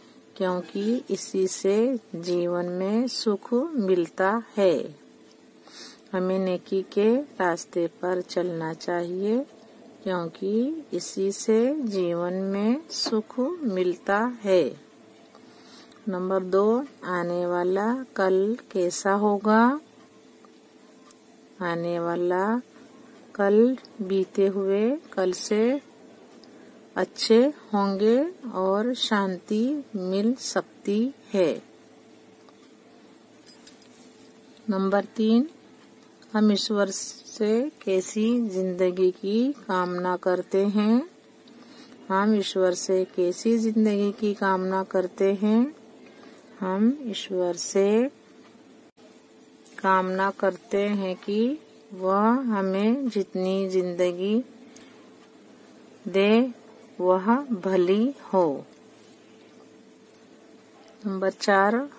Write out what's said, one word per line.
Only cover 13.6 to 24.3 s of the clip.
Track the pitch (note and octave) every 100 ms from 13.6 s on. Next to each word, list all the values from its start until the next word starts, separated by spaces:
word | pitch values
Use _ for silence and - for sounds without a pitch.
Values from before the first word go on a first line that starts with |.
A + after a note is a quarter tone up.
मिलता | B3+ F#3 F3+ E3+ - G3+ A#3+ A#3+
है। | G3+ F#3 C3+ - - - - - - - - - - - - - G#3
नंबर | F3+ F#3 F#3+
दो, | F#3 F#3+ G#3+ A#3+ C#4+ -
आने | - F3+ F3 F3 F3
वाला | F3 F3+ F#3+ A3 C4 B3+ -
कल | F#3+ F#3+ G3+ B3 -
कैसा | F#3+ F3 - G3
होगा? | G3+ G#3 G3+ G#3 A3 A#3+ D4+ - - - - - - - - - - - - - - - - - -
आने | F3 E3+ E3+ E3+
वाला | E3+ F3 F3 F3+ G#3 B3 - - - - - - -
कल | - G3+ G#3 A#3+ B3+ - -
बीते | F#3 F#3+ F#3